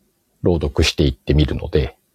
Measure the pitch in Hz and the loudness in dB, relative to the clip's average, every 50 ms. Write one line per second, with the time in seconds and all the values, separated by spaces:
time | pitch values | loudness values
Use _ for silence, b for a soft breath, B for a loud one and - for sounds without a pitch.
0 | _ _ _ _ _ _ _ _ - - 87 76 - - - - - - - - | _ _ _ _ _ _ _ _ 0 0 0 0 -2 -2 -2 0 0 0 0 0
1 | 78 67 62 - - - 69 76 76 - - - - - - 76 67 - - _ | 0 0 0 -2 -4 0 2 2 2 0 -2 -6 -6 -4 -4 -2 -4 -4 -8 _
2 | _ _ | _ _